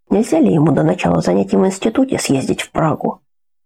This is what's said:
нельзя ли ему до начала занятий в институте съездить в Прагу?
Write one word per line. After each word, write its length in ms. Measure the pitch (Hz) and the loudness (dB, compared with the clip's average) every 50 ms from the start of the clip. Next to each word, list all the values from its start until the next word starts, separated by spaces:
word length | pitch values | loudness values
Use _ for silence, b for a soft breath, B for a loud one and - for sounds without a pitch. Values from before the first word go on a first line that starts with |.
| _ _ | _ _
нельзя 300 | - 196 240 - 320 330 | 0 0 0 0 2 2
ли 140 | 285 202 180 | 2 4 4
ему 200 | 160 147 160 139 | 4 2 2 2
до 100 | 151 156 | 2 2
начала 380 | 160 - 185 - 175 175 170 | 0 0 0 -2 0 0 0
занятий 340 | 170 - 180 196 196 190 - | 0 0 0 0 0 0 0
в 100 | 196 190 | 0 0
институте 520 | 190 190 - - 226 220 - 269 262 - | 0 0 -2 -4 -2 0 0 0 0 -2
съездить 440 | - - - 143 135 117 - - - | -4 -2 -2 -2 -2 0 -2 -4 -6
в 100 | - - | -6 -6
Прагу? 500 | - - 160 156 139 - - 113 - - _ _ _ _ _ _ _ _ _ | -4 -2 0 0 -2 -2 -4 -6 -6 -8 _ _ _ _ _ _ _ _ _